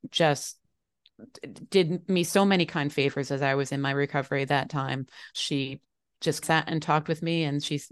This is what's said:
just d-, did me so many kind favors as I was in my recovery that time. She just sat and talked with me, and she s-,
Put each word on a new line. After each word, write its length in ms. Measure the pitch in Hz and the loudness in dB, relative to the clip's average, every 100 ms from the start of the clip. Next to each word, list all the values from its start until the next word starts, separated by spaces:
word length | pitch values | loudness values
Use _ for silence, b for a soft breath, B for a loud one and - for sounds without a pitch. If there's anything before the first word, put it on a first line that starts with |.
| - | -4
just 480 | - 160 139 - - _ _ _ _ _ - - - | 2 4 2 -4 -14 _ _ _ _ _ -20 -20 -16
d-, 60 | - - - | -16 -14 0
did 380 | 196 160 175 - | 2 4 0 0
me 160 | 185 | 0
so 200 | 165 196 | 2 4
many 220 | 196 190 160 | 4 4 2
kind 260 | 160 143 | 0 -2
favors 380 | 147 139 143 131 | 0 0 0 -4
as 100 | 139 | 0
I 140 | 139 | 0
was 160 | 139 135 | 0 0
in 100 | 139 | -2
my 120 | 139 | -2
recovery 520 | 139 143 143 135 143 135 | 0 0 -2 -2 -2 0
that 220 | 143 135 | 0 0
time. 380 | 143 135 131 131 B B | -4 -4 -4 -8 B B
She 480 | - - 139 135 139 _ _ _ - | -8 -4 -2 -4 -8 _ _ _ -6
just 220 | 165 147 | -4 -2
sat 200 | - 160 - | 2 2 2
and 120 | 160 | -2
talked 280 | 160 151 156 | 2 0 0
with 140 | 160 | -4
me, 220 | 165 165 | -2 0
and 180 | 151 143 | 0 -2
she 120 | - | -2
s-, 140 | 147 - | -6 -4